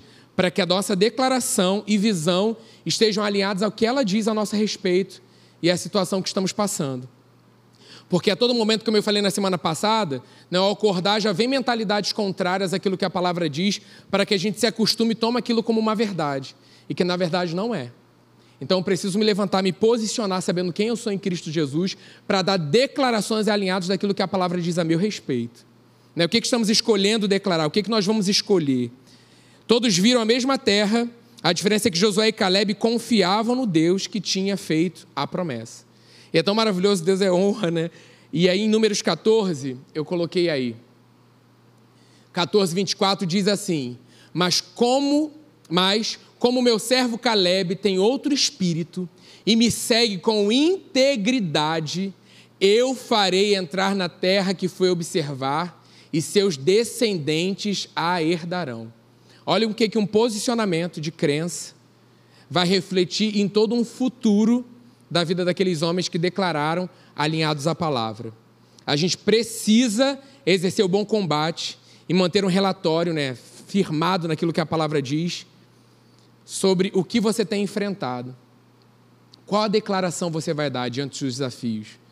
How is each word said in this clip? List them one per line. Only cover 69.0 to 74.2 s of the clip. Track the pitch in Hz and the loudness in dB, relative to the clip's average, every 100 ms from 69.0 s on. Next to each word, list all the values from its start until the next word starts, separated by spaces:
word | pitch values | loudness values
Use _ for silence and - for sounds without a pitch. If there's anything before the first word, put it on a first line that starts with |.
| 175 - | 0 -2
precisa | - 220 226 - - 220 247 202 269 269 - - - | 2 2 0 -4 2 4 4 2 0 0 -12 -8 0
exercer | 185 180 - | 2 2 0
o | 196 | 2
bom | 196 202 | 2 0
combate | 214 175 151 160 - - - - - - | -2 0 0 -2 -4 -10 -12 -20 -20 -2
e | |
manter | 180 180 202 | 2 2 2
um | 190 | 2
relatório, | 190 196 180 165 160 175 | 2 2 0 0 0 0
né, | 156 135 120 - - - | -2 -4 -6 -14 -20 -4
firmado | 196 180 151 170 190 | -2 0 0 0 0